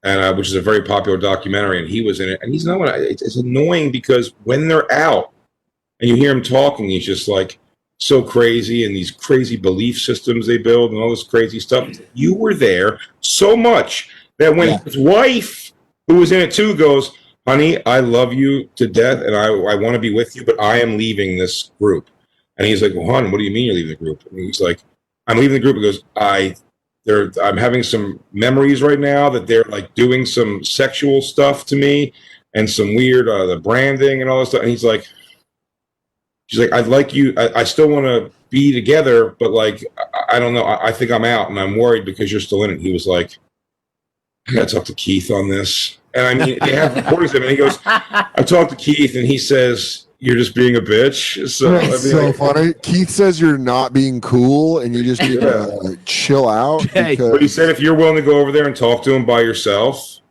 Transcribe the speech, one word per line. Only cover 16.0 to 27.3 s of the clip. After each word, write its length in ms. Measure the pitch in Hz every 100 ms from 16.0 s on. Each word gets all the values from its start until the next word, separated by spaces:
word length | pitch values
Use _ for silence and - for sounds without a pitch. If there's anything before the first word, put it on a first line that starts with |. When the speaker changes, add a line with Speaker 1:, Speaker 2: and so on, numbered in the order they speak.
| -
Speaker 1:
who 80 |
was 160 | 170 170
in 100 | 185
it 120 | 170
too, 240 | - 214 175
goes, 340 | 156 139 135 - _ _
"Honey, 400 | - 135 151 - -
I 120 | 127
love 340 | 127 117 123
you 360 | 123 139 139 - -
to 100 | 117
death 340 | 95 120 135
and 140 | -
I, 120 | 104 107
I 260 | 104 92
wanna 240 | 104 107 120
be 160 | 113
with 220 | 104 117 127
you, 80 |
but 160 | - -
I 180 | 107 117
am 160 | 120 107
leaving 400 | 113 98 98 90
this 360 | 92 - - _
group." 280 | 104 87 - _ _ _ _ -
And 120 | 104
he's 140 | 104
like, 100 | 104
"Well, 120 | 90 85
hon, 260 | 131 110
what 60 | 98
do 60 |
you 60 | 104
mean 160 | 104 123
you're 80 |
leaving 160 | 92 80 78
the 60 |
group?" 180 | 80 76 -
And 80 | 92
he's 220 | 92 -
like, 180 | 90 85 _ _ _ _ -
"I'm 100 | 113
leaving 160 | 139
the 40 | 135
group." 140 | 123
He 80 | 131
goes, 220 | 104 101 _
"I, 400 | - 101 98 98 90 _ _ _ _
they're, 280 | - 104 98